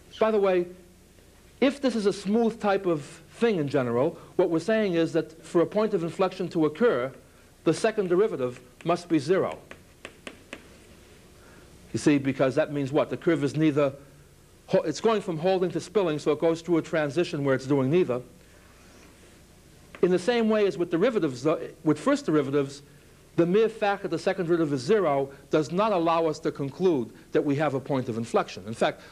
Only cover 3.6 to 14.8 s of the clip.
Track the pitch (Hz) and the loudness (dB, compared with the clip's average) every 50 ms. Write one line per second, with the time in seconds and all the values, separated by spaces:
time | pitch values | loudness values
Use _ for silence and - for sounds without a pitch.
3.6 | 143 139 143 139 127 120 117 123 139 170 170 - - - - - 180 170 165 160 | -2 0 0 0 0 0 2 2 0 0 -2 -6 -18 -6 0 0 2 2 2 0
4.6 | 160 - 220 220 214 196 170 165 165 151 143 165 - - - - - - - 175 | 0 0 0 2 2 2 2 0 0 0 0 -2 -4 -4 -10 -20 -8 -2 2 2
5.6 | 160 165 - 208 220 214 208 180 165 165 - - 190 180 - - 185 151 - 175 | 2 2 2 0 0 0 0 -2 -4 -4 -2 -2 -2 -2 -2 -4 -6 -4 0 0
6.6 | 156 147 151 - 233 233 170 123 123 135 - - - - - - - - - _ | 0 0 2 2 2 2 2 0 -2 -4 -8 -12 -20 -20 -20 -20 -20 -20 -12 _
7.6 | - 165 160 - - 220 214 214 196 175 180 180 220 220 175 135 127 123 123 - | 0 0 0 2 0 0 0 0 0 2 2 2 2 2 0 -2 -4 -6 -6 -8
8.6 | - - - - - 160 175 - - - 165 156 123 147 190 180 123 87 78 - | -18 -20 -18 -6 -2 -2 -2 -2 -2 0 0 0 2 2 0 0 0 -2 -4 -8
9.6 | - - - - - - - - - - - - - - - - - - - - | -14 -20 -20 -20 -20 -20 -20 -20 -20 -20 -20 -20 -20 -20 -20 -20 -20 -20 -20 -20
10.6 | - - - - - - - - - - - - - - - - - - - - | -20 -20 -20 -20 -20 -20 -20 -20 -20 -20 -20 -20 -20 -20 -20 -20 -20 -20 -20 -20
11.6 | - - - - - - - 117 - 160 147 139 123 135 127 - 139 131 123 151 | -20 -20 -20 -20 -14 -10 -4 0 2 4 4 2 2 0 0 0 0 2 2 0
12.6 | 156 - 147 143 139 123 143 165 117 - 131 123 - 175 165 143 143 135 113 147 | 0 0 -2 -4 -4 0 0 0 0 0 -4 -4 0 0 0 2 0 -2 0 2
13.6 | 160 156 139 147 143 135 131 - - - - - - - - - - - - - | 2 2 2 2 0 0 -2 -6 -16 -20 -20 -20 -20 -20 -20 -20 -20 -20 -20 -20
14.6 | - - - 190 | -6 -2 0 0